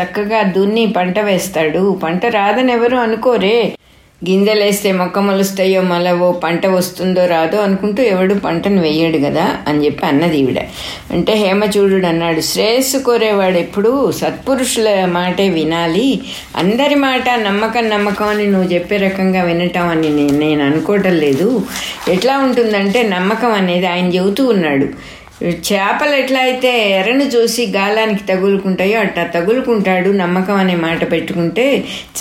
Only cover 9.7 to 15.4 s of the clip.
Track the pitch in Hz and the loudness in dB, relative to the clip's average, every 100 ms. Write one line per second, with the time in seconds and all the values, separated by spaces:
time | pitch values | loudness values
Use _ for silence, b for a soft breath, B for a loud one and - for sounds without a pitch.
9.7 | 151 147 143 170 143 170 151 131 - - | 0 0 0 0 2 2 2 0 0 -6
10.7 | B B B B - 190 214 196 196 208 | B B B B -2 0 2 2 2 0
11.7 | 202 196 190 180 165 170 160 - 185 208 | 2 2 2 2 0 0 -2 -2 0 0
12.7 | 247 262 269 240 233 220 202 185 180 170 | 2 0 -2 0 2 2 2 2 0 -2
13.7 | 202 220 277 220 - 160 - 254 262 247 | 0 2 2 0 0 -4 -4 -2 -2 0
14.7 | 240 220 196 185 175 180 180 | 0 2 2 0 0 -2 0